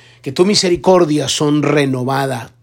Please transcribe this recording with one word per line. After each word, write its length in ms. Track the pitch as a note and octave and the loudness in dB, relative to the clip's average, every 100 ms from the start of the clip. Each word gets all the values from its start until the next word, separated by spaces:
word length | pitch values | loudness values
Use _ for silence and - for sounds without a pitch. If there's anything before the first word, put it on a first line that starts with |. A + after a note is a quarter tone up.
| - - | -20 -14
que 100 | C#3+ | -10
tu 140 | C3 F#3 | 0 2
misericordia 840 | G#3 F3+ F3 - F#3 E3 D3+ C3 | 2 0 0 4 4 4 0 -2
son 340 | - D3+ D3+ | -2 0 0
renovada 920 | C#3+ D3 C#3 C3 B2 C3+ C3+ B2 A#2+ _ | 0 0 0 -2 -4 -4 -4 -8 -12 _